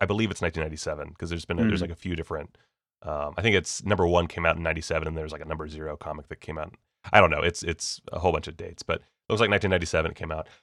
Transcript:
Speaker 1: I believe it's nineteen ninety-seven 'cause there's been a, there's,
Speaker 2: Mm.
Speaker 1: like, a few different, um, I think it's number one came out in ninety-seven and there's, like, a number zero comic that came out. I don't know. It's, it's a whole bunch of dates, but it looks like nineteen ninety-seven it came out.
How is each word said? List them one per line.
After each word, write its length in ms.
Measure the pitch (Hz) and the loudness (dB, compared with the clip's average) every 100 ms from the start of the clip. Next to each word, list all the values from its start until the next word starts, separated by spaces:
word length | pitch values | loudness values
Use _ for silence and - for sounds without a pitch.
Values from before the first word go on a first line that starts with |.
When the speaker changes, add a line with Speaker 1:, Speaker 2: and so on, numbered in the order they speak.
Speaker 1:
I 60 | 95 | 0
believe 260 | 104 110 | 2 0
it's 100 | - | 0
nineteen 200 | 85 80 | -4 -2
ninety-seven 500 | 78 78 80 76 78 82 | -4 -6 -6 -6 -8 -10
'cause 120 | 87 | -6
there's 140 | 85 | -6
been 160 | - 104 | -4 0
a, 20 | |
there's, 160 | 113 95 | 2 2
Speaker 2:
Mm. 40 | |
Speaker 1:
like, 80 | 85 | -2
a 40 | |
few 220 | 82 92 85 | -6 -6 -6
different, 420 | - 78 76 _ _ _ _ _ | -6 -8 -10 _ _ _ _ _
um, 320 | - 76 73 82 | -8 -4 -4 0
I 60 | |
think 120 | 110 | 4
it's 300 | 98 85 - | 4 2 -4
number 200 | - 95 87 | 0 2 4
one 200 | 87 85 | 4 2
came 180 | - | 0
out 120 | 85 82 | 0 2
in 60 | |
ninety-seven 420 | 82 80 - 80 78 | 0 -2 -2 -2 -2
and 100 | 80 | -4
there's, 140 | 76 | -8
like, 120 | 76 | -10
a 20 | |
number 240 | 78 80 78 | -8 -8 -8
zero 280 | 78 78 73 | -8 -8 -8
comic 300 | 80 76 76 | -10 -10 -12
that 120 | 78 | -14
came 180 | - 78 | -12 -10
out. 160 | 78 - _ _ - | -10 -14 _ _ 6
I 80 | 104 | 8
don't 100 | 87 | 8
know. 120 | 76 | 6
It's, 200 | 85 - | 0 0
it's 380 | 85 82 - - - | -4 -4 -6 -10 -10
a 60 | - | -2
whole 140 | 90 | 2
bunch 160 | 78 - | 0 -2
of 80 | 80 | -12
dates, 260 | 90 82 | -14 -10
but 140 | - 82 | -6 -6
it 60 | _ _ - | _ _ -2
looks 120 | 110 | 2
like 100 | 107 | 4
nineteen 200 | 101 98 | 4 4
ninety-seven 400 | 90 82 82 80 | 2 2 0 0
it 60 | - | -4
came 160 | 80 | -8
out. 160 | 78 - - | -8 -10 -16